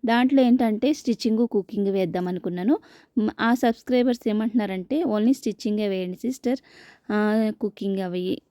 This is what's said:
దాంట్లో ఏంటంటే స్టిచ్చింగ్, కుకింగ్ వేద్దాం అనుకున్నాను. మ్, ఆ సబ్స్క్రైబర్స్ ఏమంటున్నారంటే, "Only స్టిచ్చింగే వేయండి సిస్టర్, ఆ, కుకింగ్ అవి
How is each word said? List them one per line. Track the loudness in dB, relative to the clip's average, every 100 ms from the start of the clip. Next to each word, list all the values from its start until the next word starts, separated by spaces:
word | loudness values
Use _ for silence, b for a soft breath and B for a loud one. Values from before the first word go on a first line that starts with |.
| 2
దాంట్లో | 2 4 4
ఏంటంటే | 4 4 2 0 0
స్టిచ్చింగ్, | -2 -2 -2 0 0 2
కుకింగ్ | 0 -2 -2 -2
వేద్దాం | 0 0 -2 -4
అనుకున్నాను. | -4 -6 -4 0 0 b b b -2
మ్, | -2 0
ఆ | 0
సబ్స్క్రైబర్స్ | 2 2 0 -2 0 2 0 0
ఏమంటున్నారంటే, | 0 0 0 -2 -6 -4 -2
"Only | 0 2 2
స్టిచ్చింగే | 0 -2 -4 -4 -2 0
వేయండి | -2 -4 -6
సిస్టర్, | -6 -4 -4 -4 B B B B _
ఆ, | -2 0 2 0 -2
కుకింగ్ | -6 -4 -4 -2
అవి | -4 -4 -4 -6 _